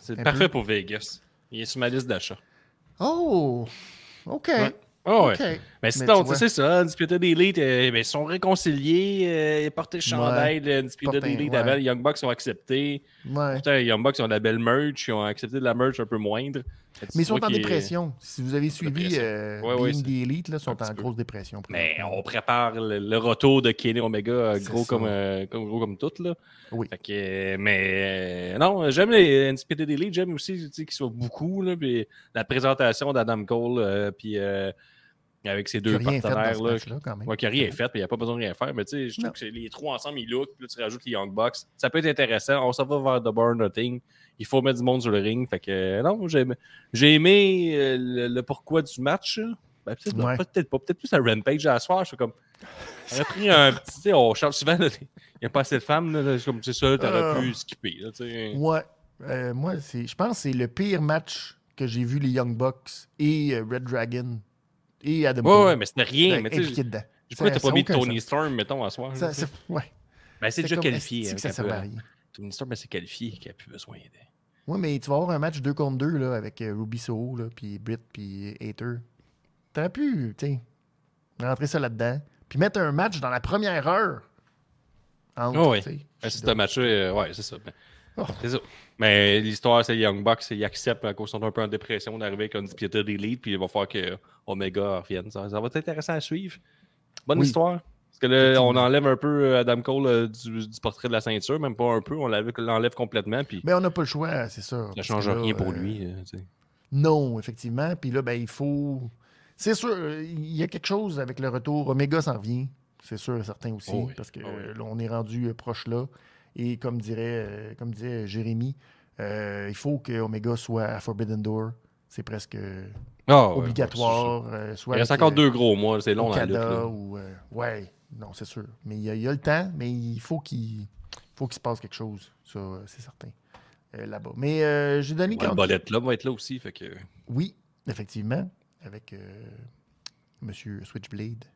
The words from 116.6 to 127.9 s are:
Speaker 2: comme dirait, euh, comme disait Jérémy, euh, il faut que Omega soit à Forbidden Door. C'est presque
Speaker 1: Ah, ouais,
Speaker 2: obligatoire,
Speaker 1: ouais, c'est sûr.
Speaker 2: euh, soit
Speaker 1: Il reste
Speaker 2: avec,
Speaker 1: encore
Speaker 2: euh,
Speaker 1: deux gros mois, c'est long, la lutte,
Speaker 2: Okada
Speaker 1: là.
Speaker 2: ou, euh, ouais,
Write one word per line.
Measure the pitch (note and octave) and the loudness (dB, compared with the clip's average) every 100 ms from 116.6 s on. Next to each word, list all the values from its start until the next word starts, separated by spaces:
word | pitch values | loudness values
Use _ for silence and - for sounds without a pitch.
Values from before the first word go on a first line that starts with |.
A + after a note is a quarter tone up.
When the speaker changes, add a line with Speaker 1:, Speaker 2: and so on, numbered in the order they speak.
| A#2+ A#2+ | -6 -4
Speaker 2:
comme | B2 A#2+ | -6 -6
dirait, | G#2+ A2+ A#2 A#2 G#2 | -6 -6 -4 -4 -6
euh, | G#2 G#2+ A2+ | -10 -14 -12
comme | A#2 | -10
disait | G#2 B2 A#2 G#2 | -10 -8 -8 -6
Jérémy, | G#2+ A2+ A2+ B2+ C#3 _ _ _ - | -6 -4 -2 -4 -6 _ _ _ -12
euh, | G#2 G#2+ G#2 G2+ G2+ | -8 -6 -6 -6 -8
il | G#2 | -6
faut | C#3+ C#3+ | -4 -4
que | - A#2 | -4 -4
Omega | A2 A2 A2+ A#2 | -4 -4 -4 -4
soit | - A2+ | -4 -4
à | G#2+ G#2+ | -2 -6
Forbidden | A#2 G#2 A2 A2 | -8 -6 -4 -4
Door. | G#2+ A2 A2 A#2 _ _ _ | -2 -4 -4 -10 _ _ _
C'est | - | -14
presque | A2 A2 - G#2 G2 F#2+ F#2+ G#2 - - - | -10 -12 -10 -12 -12 -12 -14 -16 -18 -6 8
Speaker 1:
Ah, | C#3 G#2 | 8 8
ouais, | F2 | 2
Speaker 2:
obligatoire, | A#2+ A#2 B2 A#2+ A#2 A#2 A#2+ A#2+ | -2 0 -2 0 0 2 0 -4
Speaker 1:
ouais, | A#2 | -6
c'est | A2 | -10
sûr. | G#2+ | -10
Speaker 2:
euh, | G#2+ | -10
soit | B2 B2 | -2 0
Speaker 1:
Il | |
reste | A#2 | 2
Speaker 2:
avec, | C#3+ | 6
Speaker 1:
encore | D#3+ | 6
Speaker 2:
euh, | D3 | 6
Speaker 1:
deux | C#3+ | 4
gros | A#2+ A#2+ G2+ | 6 4 6
mois, | G#2+ A2 | 2 2
c'est | G#2 | 2
long, | G#2 A2+ | 2 2
la | G#2 A2 | 2 0
lutte, | G#2+ | 0
Speaker 2:
Okada | A#2 | 0
Speaker 1:
là. | A#2 A#2 | -2 -4
Speaker 2:
ou, | G#2+ G2+ G2+ | -8 -10 -12
euh, | F#2+ F#2 - | -14 -18 -12
ouais, | A2 A#2+ G#2+ F#2 | -8 -6 -6 -12